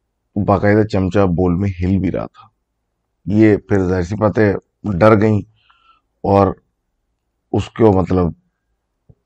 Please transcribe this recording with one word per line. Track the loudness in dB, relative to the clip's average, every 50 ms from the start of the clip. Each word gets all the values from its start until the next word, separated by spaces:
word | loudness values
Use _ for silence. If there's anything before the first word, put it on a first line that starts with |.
| _ _ _ _ _ _ -8
تو | -6 -2
باقاعدہ | 0 0 0 2 2 2 2 0
چمچہ | 0 -2 -4 -2 -2 0 0
بول | 0 0 0 0 0 0 0
میں | -2 -4 -4 -6 -4
ہل | -4 -2 -2 -2
بھی | -2 -4
رہا | -6 -6 -10
تھا۔ | -10 _ -20 -20 _ _ _ _ _ _ _ _ _ _ _ _ _ _ _ -8
یہ | -2 2 4 4 4 4
پھر | 0 -2 -2 -2 -2 0
ظاہر | -2 -2 -4
سی | -4 -6 -4
بات | -2 -2 -2 0 0
ہے | 0 0 -2 -4 -8 _ _ _ -8 -6 -2 2
ڈر | 4 4 4 4
گئیں | 2 0 0 -2 -4 _ _ _ _ _ _ _ _ _ _ _ _ _ _ _
اور | -4 0 2 2 2 0 -2 _ _ _ _ _ _ _ _ _ _ _ _ _ _ _ _ _ _ -6
اس | -6 -6 -6 -6
کو | -2 2 2 4
مطلب | 4 2 0 0 0 0 0 -2 -4 _ _ _ _ _ _ _ _ _ _ _ _ _ _ _ _ _ _